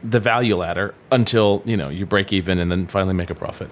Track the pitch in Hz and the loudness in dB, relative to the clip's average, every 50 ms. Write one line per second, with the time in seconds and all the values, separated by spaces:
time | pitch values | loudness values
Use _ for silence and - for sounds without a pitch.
0 | - 113 113 120 101 120 113 120 123 113 101 87 90 82 87 85 98 101 - - | -4 0 0 2 2 2 2 2 2 2 0 0 0 -4 -2 -4 -4 -6 -8 -14
1 | - - 131 127 117 - - 113 107 101 101 101 - 117 113 98 76 69 73 90 | -2 0 2 2 2 4 4 4 4 4 4 2 0 -2 -2 -2 -2 -4 -4 -6
2 | 98 82 104 101 95 - 104 95 85 92 92 90 87 87 87 92 92 87 - 98 | -4 0 0 0 2 2 0 0 0 0 0 0 0 0 0 -2 -4 -2 -2 -2
3 | 95 95 95 90 85 85 85 - - - - - 92 87 | 0 0 0 -2 -4 -6 -8 -8 -8 -10 -10 -10 -14 -14